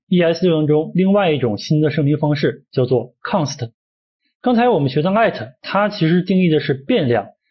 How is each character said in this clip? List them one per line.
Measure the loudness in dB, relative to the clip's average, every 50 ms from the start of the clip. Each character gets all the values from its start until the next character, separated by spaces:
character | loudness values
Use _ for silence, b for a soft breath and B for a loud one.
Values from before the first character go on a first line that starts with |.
| _ -2
E | 0 2
S | 2 2 2 0 0 0
流 | 2
当 | 2 2
中 | 2 2 0 0 -2 -2
另 | 0 2 2
外 | 2 2 2 2
一 | 0 0
种 | 0 -2 -2 -4
新 | -4 -2 0 0
的 | 0 0
声 | 0 0 0
明 | 0 0 0
方 | 0 0 0 0
式， | -2 -2 -4 -6 _ _
叫 | -4 -2 0
做 | 0 0 0 -2 -4 _ _
const。 | -8 -4 -2 -2 -2 -4 -6 -8 -12 -12 _ _ _ _ _ _ _ _ _ _ _ _ _ _
刚 | -2 0 0
才 | 2 2 2
我 | 2 0
们 | 0 0
学 | -2 -2
的 | 0 0
at， | 2 2 2 0 0 -4 -10 -14 -16 _
它 | -10 -4 -2 -2 0 -2
其 | -2 0 0 2
实 | 2 2
定 | 2 2 2 2
义 | 2 2
的 | 2 2
是 | 0 -2 -4
变 | -4 -2 -2 -2 0 0 0
量， | 0 0 -2 -4 -10 _ _ _